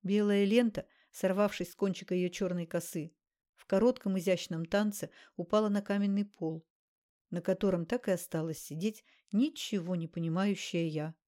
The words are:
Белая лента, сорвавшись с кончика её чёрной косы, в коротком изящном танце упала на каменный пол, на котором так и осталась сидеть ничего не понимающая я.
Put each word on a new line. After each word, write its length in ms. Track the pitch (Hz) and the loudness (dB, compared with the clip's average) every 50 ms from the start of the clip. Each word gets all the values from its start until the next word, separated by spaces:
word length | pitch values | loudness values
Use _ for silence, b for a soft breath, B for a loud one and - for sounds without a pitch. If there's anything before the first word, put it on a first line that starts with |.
| - | 0
Белая 420 | 185 202 208 208 208 202 202 202 | 2 2 2 4 4 4 4 4
лента, 400 | 196 220 240 247 226 202 - - b b b b b | 6 6 6 4 4 0 -4 -10 b b b b b
сорвавшись 600 | b - - 190 185 196 208 196 - - 180 - | b -2 0 0 2 4 2 2 0 -4 -8 -8
с 40 | - | -2
кончика 380 | - 202 196 185 - 185 - 180 | -2 0 0 0 -4 -4 -2 0
её 160 | 180 180 180 | 0 0 -2
чёрной 380 | 180 - 202 180 180 175 170 | -2 -2 -2 -2 -2 -4 -4
косы, 440 | 165 - 175 165 - - 170 151 165 _ _ _ _ _ _ _ _ _ | -4 -4 -6 -6 -4 -8 -8 -8 -8 _ _ _ _ _ _ _ _ _
в 100 | _ - | _ -4
коротком 540 | - 190 190 214 247 254 - - 196 190 190 | 0 2 4 6 4 4 2 -2 -2 -2 0
изящном 460 | 170 196 185 175 - - 170 160 170 | 2 2 0 0 0 -6 -6 -6 -4
танце 440 | 160 - 202 214 208 202 - - 156 B B B B B | 0 0 2 2 0 -2 -4 -10 -10 B B B B B
упала 340 | - 175 - - 214 220 208 | -10 -4 2 2 2 2 2
на 120 | 202 202 | 0 -2
каменный 440 | 202 - 202 202 202 202 196 202 202 | 0 0 0 0 2 2 2 0 -2
пол, 380 | 202 _ _ 165 160 160 160 _ _ _ _ _ _ _ _ _ _ _ _ _ _ | -2 _ _ -6 -6 -6 -8 _ _ _ _ _ _ _ _ _ _ _ _ _ _
на 100 | - 175 | -8 -4
котором 460 | - - 185 185 - 196 185 170 165 | 0 -2 0 2 2 2 2 2 0
так 200 | 165 233 247 - | -2 -2 -2 0
и 40 | - | 0
осталась 480 | 185 170 - - - 160 156 165 156 - | 0 0 -2 -6 -4 -4 -4 -4 -6 -8
сидеть 440 | - - 147 160 185 220 214 - b b b b b b | -10 -12 -8 -4 -4 -4 -4 -6 b b b b b b
ничего 640 | - 202 262 311 330 - - - 220 196 165 175 185 | 0 2 2 2 0 -8 -6 -4 -4 -4 -2 -2 -4
не 120 | 170 165 | -4 -4
понимающая 800 | 165 - 170 165 165 160 180 196 208 196 - - - - 170 165 | -6 -4 -4 -2 0 0 2 2 0 0 -2 -4 -4 -2 -2 -2
я. 300 | 160 151 156 151 160 160 _ _ | 0 -2 -4 -4 -6 -8 _ _